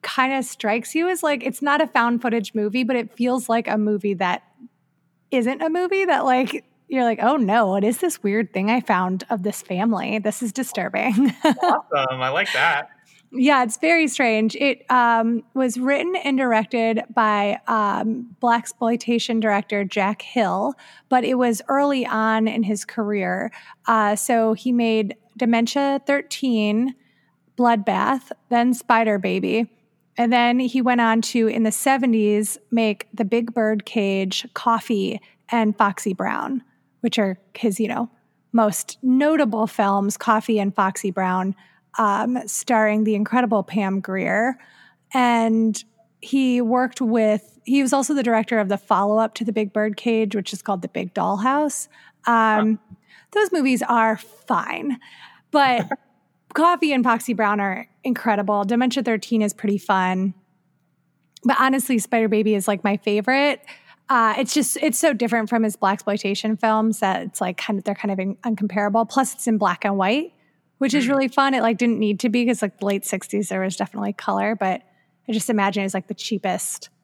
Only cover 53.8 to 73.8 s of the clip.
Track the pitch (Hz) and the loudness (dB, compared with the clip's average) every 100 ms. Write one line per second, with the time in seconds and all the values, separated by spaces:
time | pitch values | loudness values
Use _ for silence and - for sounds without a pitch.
53.8 | - 240 220 220 - - - 190 - - | 2 2 2 0 -8 -20 -4 -4 -2 -6
54.8 | 294 254 - - - - _ 302 269 240 | -6 -6 -10 -20 -20 -20 _ 2 4 2
55.8 | - 277 _ _ _ _ _ - 330 349 | -2 -8 _ _ _ _ _ 2 2 4
56.8 | 311 269 240 226 - 220 214 208 196 190 | 2 2 4 2 0 0 0 0 -2 -4
57.8 | - _ 262 233 233 208 196 208 202 233 | -10 _ -4 -2 0 0 2 0 0 0
58.8 | 254 269 233 220 - 226 208 - 202 202 | 0 0 -2 -2 0 0 0 -2 -2 -2
59.8 | - 190 185 185 190 - _ _ _ _ | 0 2 2 0 -2 -4 _ _ _ _
60.8 | _ _ _ _ _ - - - 262 269 | _ _ _ _ _ -4 0 2 2 2
61.8 | - 240 - 233 220 208 220 208 190 202 | 0 -2 0 0 2 2 2 0 0 -2
62.8 | 202 202 - 208 214 269 285 - - - | -2 -2 0 -2 0 2 2 -2 -10 -20
63.8 | _ - - 254 226 214 247 294 - - | _ -20 0 2 2 2 0 0 0 0
64.8 | 311 - 320 233 233 233 214 233 220 - | -2 2 0 2 0 0 0 0 0 2
65.8 | 190 196 - 202 196 196 220 220 226 220 | 0 0 -2 -2 -2 -4 -4 0 2 2
66.8 | 220 214 196 185 180 - 185 180 - 202 | 0 0 0 -2 -6 -6 -6 -4 -4 -4
67.8 | 208 196 208 190 190 - 240 208 202 185 | -4 -4 -4 -4 -4 -6 -6 -2 -2 -2
68.8 | 208 220 226 269 262 - - 220 196 175 | 0 0 0 0 -2 -2 -2 0 0 0
69.8 | 208 196 190 269 330 _ _ _ _ _ | -2 0 0 0 -4 _ _ _ _ _
70.8 | - 285 247 277 262 - 269 262 226 208 | 0 0 0 0 0 2 2 2 0 2
71.8 | 240 208 208 202 240 240 233 240 202 _ | 0 2 0 0 0 0 0 0 -4 _
72.8 | 202 196 - 190 - 202 202 190 190 - | -4 -2 -4 -8 -4 -6 -4 -4 -4 -4